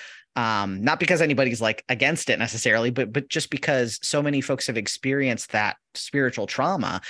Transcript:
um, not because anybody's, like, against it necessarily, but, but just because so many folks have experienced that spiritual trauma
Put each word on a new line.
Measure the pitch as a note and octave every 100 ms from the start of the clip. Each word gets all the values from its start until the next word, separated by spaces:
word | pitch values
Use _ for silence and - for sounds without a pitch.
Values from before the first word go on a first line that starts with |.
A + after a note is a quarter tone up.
| - - _ B2+
um, | A2+ G#2+ G2+ F#2+
not | A#2+ D#3
because | E3+ E3+
anybody's, | D#3+ C#3 C3 A2+
like, | A2 G#2+ -
against | A#2+ C3+ E3 -
it | A#2
necessarily, | A#2 A2+ B2 A2+ A#2+
but, | A#2+ A2
but | C3 C#3
just | D#3+ -
because | D3 - C3 A#2+ -
so | - D3
many | D3 C#3+
folks | B2+ C3+ -
have | A2+
experienced | G2+ - C3 C#3 C3+ A#2 -
that | A2 G#2 - _
spiritual | - - C#3+ B2+ A#2+ G2+
trauma | - D3+ F#3+ F2+ F#2 -